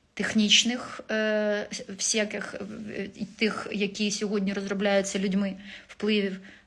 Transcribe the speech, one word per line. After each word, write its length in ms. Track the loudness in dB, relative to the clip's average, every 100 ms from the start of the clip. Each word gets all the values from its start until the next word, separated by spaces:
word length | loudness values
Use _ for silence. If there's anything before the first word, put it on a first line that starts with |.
| _
технічних, 880 | -4 0 4 6 6 6 0 -6 -10 -4
е, 580 | 0 2 2 2 0 -2 -8 -10
всяких, 640 | -4 0 0 0 -2 -8 -8 -10 -10 -8
е, 180 | -6 -8 -6 -8 0
тих, 300 | 0 0 -4
які 380 | -2 -2 0 -2
сьогодні 420 | 0 0 0 0
розробляються 680 | -2 -2 0 2 4 2 0
людьми, 380 | 2 2 0 -2 -10 -16 -18
вплив 520 | -4 2 4 2 -2 -10 -20